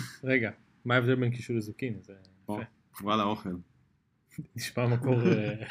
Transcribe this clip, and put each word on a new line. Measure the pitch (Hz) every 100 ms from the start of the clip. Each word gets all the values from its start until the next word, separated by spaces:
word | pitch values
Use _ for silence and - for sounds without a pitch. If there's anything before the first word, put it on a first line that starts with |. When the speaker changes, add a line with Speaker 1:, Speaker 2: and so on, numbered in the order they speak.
Speaker 1:
<laughs> | 123 -
רגע, | 131 131 110 - _ _
מה | 120
ההבדל | 123 120
בין | 127 123
קישו | 120 -
לזוקיני? | 117 107 - 131 98
זה | 92 98 95 _ -
Speaker 2:
או, | 107
Speaker 1:
יפה. | 113 _ _ -
Speaker 2:
וואלה, | 101 110
אוכל. | 104 107 98 90 - _ _ _ _
Speaker 1:
<laughs> | _ _ - - -
נשמע | - - 120
מקור, | 120 127 123
אה, | 117 110 104 107 110